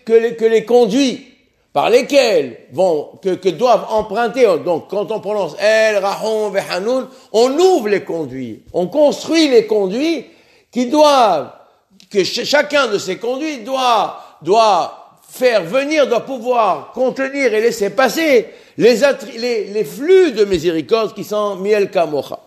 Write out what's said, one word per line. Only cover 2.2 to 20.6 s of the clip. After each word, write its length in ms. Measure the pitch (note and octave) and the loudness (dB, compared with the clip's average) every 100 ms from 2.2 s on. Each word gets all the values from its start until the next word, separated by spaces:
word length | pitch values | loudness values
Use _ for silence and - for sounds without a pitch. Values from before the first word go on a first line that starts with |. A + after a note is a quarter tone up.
| A#3+ F3+ C3 - - | 2 2 -2 -8 -12
vont, 400 | B2+ F#3 D3+ - - | -2 0 0 -4 -8
que, 120 | F#3+ | -6
que 140 | F3+ F#3+ | -2 -2
doivent 380 | D#3 B3 G3+ F#3 | 0 2 2 0
emprunter. 580 | A3 G#3+ G3+ A#3+ B3 A3+ D#3+ | -4 -2 -2 -2 2 2 2
Donc, 260 | E3+ E3 - | -2 -4 -4
quand 200 | G3 G3+ | -6 -6
on 100 | G#3+ | -6
prononce 340 | G3 G#3 F3 - | -6 -4 -6 -2
El, 380 | G#3 A3 A3 G#3 | 0 2 2 0
Rahom, 560 | G3 - G#3+ A3 G#3+ | -2 -4 -4 -4 -2
Vehanoun, 560 | F#3+ F3 F3+ G#3 C4 A3+ - _ | -4 -4 -4 -2 -4 -4 -12 _
on 180 | G#3+ B3+ C#4+ | 0 2 4
ouvre 300 | F#4 F4+ G#3+ | 4 4 2
les 160 | G3 | -2
conduits, 580 | - E3 C#3+ C3 B2 G#2 _ | -2 -8 -8 -8 -12 -12 _
on 140 | E3 F3 | -4 -2
construit 600 | C4+ C#4+ G#3 - D#4+ D4+ | 2 2 0 -2 2 4
les 180 | A#3+ G#3+ | 4 2
conduits 600 | G#3+ F#3+ A3+ D#4 D4+ - _ _ _ _ | 0 -2 -2 -2 -4 -8 _ _ _ _
qui 160 | A#3 B3 | -4 -2
doivent, 640 | D4+ D4+ C#4 A3 E3 A#2+ - _ _ _ _ _ | 4 4 6 4 2 -4 -14 _ _ _ _ _
que 140 | G3+ | -2
ch-, 200 | F3 A#3+ | -2 -2
chacun 440 | - C#4+ C#4+ C#4+ B3 | -2 0 0 0 0
de 100 | G3 | -2
ces 180 | C#3+ F3+ | -6 -8
conduits 420 | A3+ C4 D#4 C#4 | -6 -6 -6 -8
doit, 640 | G#3+ C4 B3+ A3 E3 - - _ | -6 -2 0 0 0 -6 -20 _
doit 760 | D3+ A3 A3 F3+ C#3+ - - _ _ | 0 2 4 2 0 -8 -20 _ _
faire 340 | - B3 A3 | -2 0 0
venir, 420 | E3 B3+ C#4 D#4 A#3+ | 0 -2 -2 0 0
doit 140 | A3+ | 0
pouvoir 720 | A3 C4 A#3 B3 G#3 D3+ - | -4 -8 -4 0 0 0 -6
contenir 640 | - B3+ B3 C4+ C#4 C4 | -4 -4 -2 -6 -2 -2
et 60 | G#3+ | 0
laisser 300 | A#3 A3+ G3+ | 0 0 -4
passer 580 | G3 C4 A#3 D#4+ B3 - - - - | 0 0 0 2 2 0 -8 -16 2
les 260 | G3+ A#3 | 4 4
attri-, 320 | C#4 C4 G#3+ A#3 | 2 0 -6 -8
les, 300 | B3 A3+ F#3+ | -4 -4 -4
les 180 | G#3 | -4
flux 480 | G#3 F3+ D4 F#4 E4+ | -6 -4 4 4 4
de 140 | G#3+ G3+ | 2 0
miséricorde 680 | F3+ | 0